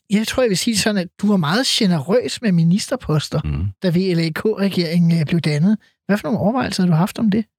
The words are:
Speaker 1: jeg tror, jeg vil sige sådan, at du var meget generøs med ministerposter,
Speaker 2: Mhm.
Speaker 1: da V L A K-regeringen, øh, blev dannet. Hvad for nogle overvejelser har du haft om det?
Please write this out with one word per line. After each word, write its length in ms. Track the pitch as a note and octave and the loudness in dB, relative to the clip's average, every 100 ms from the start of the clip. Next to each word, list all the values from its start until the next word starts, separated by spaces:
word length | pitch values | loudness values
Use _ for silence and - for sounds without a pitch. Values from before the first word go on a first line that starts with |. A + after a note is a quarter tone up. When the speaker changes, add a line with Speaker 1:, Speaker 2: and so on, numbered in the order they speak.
| _ | _
Speaker 1:
jeg 180 | G#3 A3 | 0 0
tror, 160 | - | 0
jeg 60 | B3 | 0
vil 80 | F3+ | 0
sige 200 | - G#3 | -2 -2
sådan, 200 | A3 G#3 | -2 -2
at 60 | F3 - | -4 -4
du 60 | G#3 | 0
var 100 | G3 | 2
meget 280 | D3 G#3 C4+ | 2 0 0
generøs 760 | - G3 E3+ C3+ A#3+ G#3 - | 0 2 0 0 0 -2 -4
med 100 | A3+ | 0
ministerposter, 880 | F3 E3 G3+ - C4 - D3+ - D#3 | 2 2 2 -2 -6 -2 -2 -2 -4
Speaker 2:
Mhm. 220 | D3+ C#3+ G2 - | -4 -4 -4 -4
Speaker 1:
da 60 | F#3 | -2
V 60 | E3+ F#3+ E3 | 0 0 0
L 40 | |
A 100 | E3 | -2
K-regeringen, 880 | D#3 A3 G#3+ G3 F3+ E3+ F3 E3+ E3 | -2 -4 -2 -2 -2 0 2 2 2
øh, 60 | D3+ | 2
blev 140 | E3+ | 0
dannet. 360 | D#3 D3 F#3 A3 _ _ - | 0 2 2 0 _ _ -4
Hvad 120 | G#3 | -2
for 100 | D4+ | -2
nogle 120 | A3 | 0
overvejelser 440 | F#3+ B3+ - G3 | 0 0 -2 0
har 40 | F3+ | 2
du 80 | D#3+ | 2
haft 240 | F#3+ - | 0 0
om 100 | A3+ | 0
det? 160 | G#3+ - | 0 -2